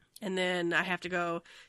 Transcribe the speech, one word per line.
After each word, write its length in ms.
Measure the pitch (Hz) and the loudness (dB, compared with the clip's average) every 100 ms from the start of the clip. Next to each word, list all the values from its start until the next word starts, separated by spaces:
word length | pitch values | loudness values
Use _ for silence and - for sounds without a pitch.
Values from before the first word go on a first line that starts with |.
| _ - | _ -10
And 160 | 202 185 | -4 0
then 340 | 180 180 170 | 2 2 2
I 100 | 165 | 2
have 180 | 180 175 | 2 0
to 80 | 175 | -2
go, 340 | 180 170 170 - - | -2 0 -2 -6 -20